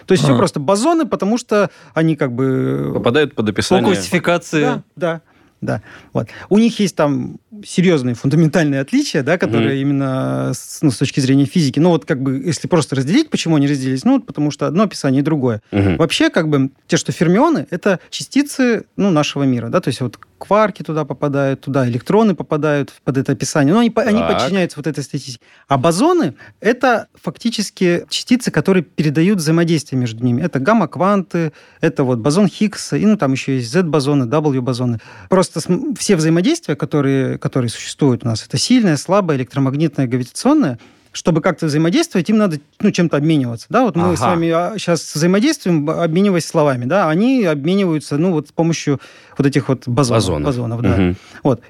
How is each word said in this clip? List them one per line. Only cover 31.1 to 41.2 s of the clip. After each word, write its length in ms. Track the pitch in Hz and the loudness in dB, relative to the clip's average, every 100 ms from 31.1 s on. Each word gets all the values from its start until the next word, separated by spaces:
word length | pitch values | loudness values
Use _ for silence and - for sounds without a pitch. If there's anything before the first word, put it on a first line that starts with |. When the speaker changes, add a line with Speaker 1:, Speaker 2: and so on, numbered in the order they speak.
| 202 165 175 160 - - _ | 0 -2 -4 -4 -8 -20 _
Speaker 1:
это 220 | 160 151 | -2 0
вот 160 | 131 123 | 0 0
бозон 280 | 139 165 208 | 0 2 2
Хиггса, 500 | - 214 - - 151 | 2 -4 -4 -6 0
и, 80 | 202 | 2
ну, 120 | 208 | 2
там 160 | 139 | 0
ещё 180 | 131 - | -2 -2
есть 180 | 131 113 | -4 -2
Z-бозоны, 540 | 160 170 151 131 147 120 | 0 0 0 2 0 0
W-бозоны. 760 | 156 151 131 123 120 123 113 - - - | 0 0 0 -2 -2 -2 -4 -8 -20 -2
Просто 300 | 185 175 165 | 0 0 -2
см-, 340 | - 180 302 208 | -2 -2 -2 -4
все 160 | - 175 | 0 2
взаимодействия, 600 | 160 165 196 330 - 147 | 2 2 2 -2 -4 -6
которые, 600 | 151 151 139 135 127 131 | -2 0 2 0 -2 -4
которые 320 | 135 139 120 | -4 -2 -2
существуют 540 | - - - 143 117 | -6 -10 0 2 2
у 40 | 120 | -2
нас, 160 | 110 - | -4 -4
это 100 | 135 | -4
сильное, 400 | - 247 208 143 | 2 2 4 0
слабое, 400 | - 202 175 135 | 0 0 2 -2
электромагнитное, 720 | 127 139 135 139 165 - 127 | -2 -2 0 0 -2 0 -2
гравитационное — 720 | 123 123 - 247 311 170 117 - _ _ | -2 -4 -2 2 2 2 -4 -12 _ _
чтобы 300 | - | -6